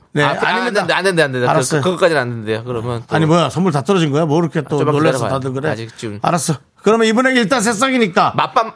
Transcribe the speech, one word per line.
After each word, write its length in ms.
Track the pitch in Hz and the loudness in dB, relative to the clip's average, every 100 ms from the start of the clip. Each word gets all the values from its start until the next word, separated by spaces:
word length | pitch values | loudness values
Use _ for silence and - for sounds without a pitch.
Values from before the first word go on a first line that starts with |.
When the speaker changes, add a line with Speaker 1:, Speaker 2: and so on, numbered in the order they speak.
| _ | _
Speaker 1:
네, 120 | 147 | -2
Speaker 2:
아, 120 | 143 139 | 0 0
그, 80 | - | -2
Speaker 1:
아닙니다. 340 | 180 190 208 | -2 -2 -2
Speaker 2:
안 60 | 175 | 0
된다, 100 | 160 | 0
안 80 | |
된다, 200 | 185 175 | 0 2
안 80 | 147 | 0
된다. 180 | 127 123 | 0 0
Speaker 1:
알았어요. 320 | 151 - 156 | 2 0 0
Speaker 2:
그, 80 | 139 | 0
그것까지는 300 | 180 175 151 | 2 2 2
안 100 | 120 | 0
된대요. 340 | 120 107 110 | -4 -4 -4
그러면 400 | 120 120 113 120 113 | -4 -6 -6 -8 -2
또 80 | |
Speaker 1:
아니, 120 | 156 156 | 0 4
뭐야, 240 | 170 147 | 4 2
선물 220 | 135 185 | 0 0
다 100 | 143 | 0
떨어진 280 | 131 196 160 | 0 0 2
거야? 140 | 139 | 0
뭐 140 | 165 151 | 2 0
이렇게 220 | 165 165 | 0 -2
또 140 | 135 147 | -4 -2
Speaker 2:
아, 20 | |
좀만 160 | 147 | 0
Speaker 1:
놀라서 240 | 147 156 131 | 2 2 2
Speaker 2:
기다려봐요. 200 | 113 135 | -2 -4
Speaker 1:
다들 140 | 131 | -4
그래? 180 | 131 151 | -6 -4
Speaker 2:
아직 260 | 113 113 - | -6 -8 -12
지금. 200 | 117 104 | -12 -6
Speaker 1:
알았어. 320 | 156 165 - 143 _ _ | -2 -2 -2 -6 _ _
그러면 240 | - 226 220 | 0 2 4
이분에게 300 | 220 262 262 | 2 2 2
일단 200 | 208 269 | 2 0
새싹이니까. 720 | 214 220 269 254 220 175 160 | 0 0 0 0 0 2 0
Speaker 2:
맛밤, 380 | 110 151 - 226 | 0 0 0 -2